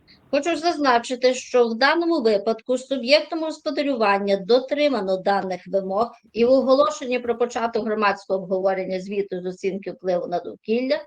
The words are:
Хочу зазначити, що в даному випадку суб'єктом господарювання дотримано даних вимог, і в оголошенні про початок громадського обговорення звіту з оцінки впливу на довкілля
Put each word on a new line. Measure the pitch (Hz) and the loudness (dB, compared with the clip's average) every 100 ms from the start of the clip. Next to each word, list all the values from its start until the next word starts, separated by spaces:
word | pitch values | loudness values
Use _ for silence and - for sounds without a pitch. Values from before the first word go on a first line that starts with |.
| _ _ _ | _ _ _
Хочу | 285 302 330 | -2 0 0
зазначити, | 339 302 277 240 233 247 254 | 0 0 2 2 0 0 0
що | 247 - 247 233 | 0 0 2 2
в | |
даному | 226 277 330 339 330 | 2 2 2 2 2
випадку | 220 202 208 220 - 254 | 2 2 0 -4 -2 -4
суб'єктом | - 269 233 302 302 330 | -2 -6 2 2 2 -4
господарювання | 320 311 311 294 285 254 208 196 202 196 | -6 -6 -6 -2 -2 0 2 2 0 -2
дотримано | 185 247 262 285 294 233 190 185 | 2 2 2 0 2 0 -2 -2
даних | 180 202 185 180 180 | 0 0 -2 -6 -2
вимог, | 190 190 190 233 - _ | -2 -2 -2 -2 -4 _
і | 208 | 0
в | 233 | 4
оголошенні | 262 247 262 302 294 254 247 | 4 6 4 4 0 -4 -4
про | 240 233 | -2 -2
початок | 240 247 233 226 | -2 -2 -2 -2
громадського | 220 214 208 196 - 196 | -2 0 0 -2 -4 -4
обговорення | 180 190 190 190 185 185 | -2 -2 0 0 -4 -6
звіту | 190 196 196 180 | -4 -6 -4 -6
з | 185 | -8
оцінки | 180 190 196 190 | -6 -6 -6 -10
впливу | 175 185 175 - | -8 -4 -2 -2
на | 175 | -6
довкілля | - - - 226 262 294 | -6 -12 -4 -2 0 -2